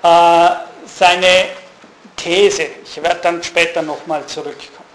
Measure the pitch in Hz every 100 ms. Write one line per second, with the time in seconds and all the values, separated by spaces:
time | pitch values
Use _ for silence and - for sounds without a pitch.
0 | 170 170 175 170 170 - - - - -
1 | 180 180 185 185 190 - - - - _
2 | - - 175 180 202 - 147 - - -
3 | 160 175 175 170 - - 170 170 156 143
4 | 165 151 135 - 147 131 - - -